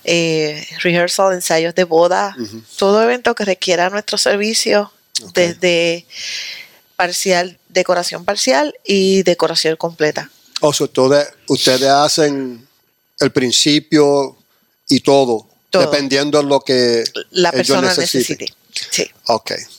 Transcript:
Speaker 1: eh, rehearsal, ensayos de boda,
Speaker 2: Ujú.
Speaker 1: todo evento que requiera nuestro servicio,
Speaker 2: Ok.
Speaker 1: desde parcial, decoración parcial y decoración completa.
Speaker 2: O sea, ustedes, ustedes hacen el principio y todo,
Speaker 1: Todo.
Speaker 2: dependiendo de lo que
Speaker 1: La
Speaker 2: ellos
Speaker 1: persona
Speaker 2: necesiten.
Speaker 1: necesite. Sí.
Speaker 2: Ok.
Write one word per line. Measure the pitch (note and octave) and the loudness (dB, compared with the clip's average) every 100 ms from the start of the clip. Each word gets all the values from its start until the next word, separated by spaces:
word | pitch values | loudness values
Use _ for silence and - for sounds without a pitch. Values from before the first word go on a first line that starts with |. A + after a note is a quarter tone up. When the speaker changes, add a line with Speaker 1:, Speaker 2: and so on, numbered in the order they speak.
Speaker 1:
eh, | - E3+ E3 D#3+ D3+ D3+ - D#3+ | -2 0 0 0 -2 -6 -14 -6
rehearsal, | F3+ E3+ F3 - F#3+ | 0 0 0 0 0
ensayos | F3+ - E3 E3 | 0 0 0 0
de | E3+ | -2
boda, | F3 E3 F3 F#3 G3+ D#3 | 2 4 2 2 -4 -6
Speaker 2:
Ujú. | A2 A2 A2+ - | -12 -12 -14 -2
Speaker 1:
todo | G3 G#3 | 2 2
evento | A#3 B3 A#3+ | 2 0 -2
que | A#3 | -2
requiera | G3+ F3+ - E3+ F3+ | -2 -4 -2 0 0
nuestro | G3+ - G#3 | -2 -6 -2
servicio, | - G3+ G#3+ A3+ A3 G#3 G#3 _ _ - | 0 0 -2 -2 0 -2 -2 _ _ -12
Speaker 2:
Ok. | G3 | -6
Speaker 1:
desde | F#3 F3 E3+ F3+ E3+ E3+ E3+ - - - - - - - _ _ | -2 -2 0 0 2 0 -4 -10 -14 -12 -10 -12 -16 -20 _ _
parcial, | - F3+ F3 G3 F3+ F#3 E3 _ | -4 -4 -2 0 0 -2 -10 _
decoración | F3+ F3+ F3+ F3 E3+ | -2 0 0 -2 -6
parcial | F3 G3+ - C4 D4 - | -6 -2 0 0 0 -6
y | - G3 F#3+ F#3+ | -2 0 2 2
decoración | F3+ E3+ D#3+ E3 D#3 D#3+ | 2 2 0 0 -2 -2
completa. | E3+ E3 D3+ D3 D3+ _ _ - | -6 -2 -2 -2 -10 _ _ -2
Speaker 2:
O | D3+ | 0
sea, | C3+ C#3 | 0 -2
ustedes, | - C3 C#3+ C#3+ - - | 2 4 4 0 -8 -4
ustedes | C3+ - B2+ C3+ | 0 2 2 4
hacen | C#3 D3 - D3+ C#3 C3 A#2+ C3+ _ _ _ _ - | 4 2 2 0 0 -8 -12 _ _ _ _ _ -2
el | C#3 | 0
principio | C#3+ B2+ - D#3 D3 D3 D#3 C#3+ C#3+ C3+ - _ _ _ _ - | 0 0 0 2 0 2 2 4 2 -2 -10 _ _ _ _ -2
y | C3 | 0
todo, | - C#3 B2+ A2 - _ - | 4 4 4 -2 -6 _ -4
Speaker 1:
Todo. | F#3+ | 0
Speaker 2:
dependiendo | D3+ D3 C#3 C#3 D3 D3 | 0 0 0 -2 0 0
de | C#3+ | 2
lo | C#3 | 0
que | - B2+ B2 A#2 A2 - - | 2 2 2 0 -2 -8 -6
Speaker 1:
La | - F3 | 0 0
Speaker 2:
ellos | C3 | 0
Speaker 1:
persona | - C#3 C3+ | 0 2 2
Speaker 2:
necesiten. | F3 - C3+ A#2 D3 | 0 -2 -2 -2 -6
Speaker 1:
necesite. | - _ _ - - | -10 _ _ -14 -8
Sí. | - - _ - | -6 -6 _ -4
Speaker 2:
Ok. | A2+ - - - | -4 -4 -10 -12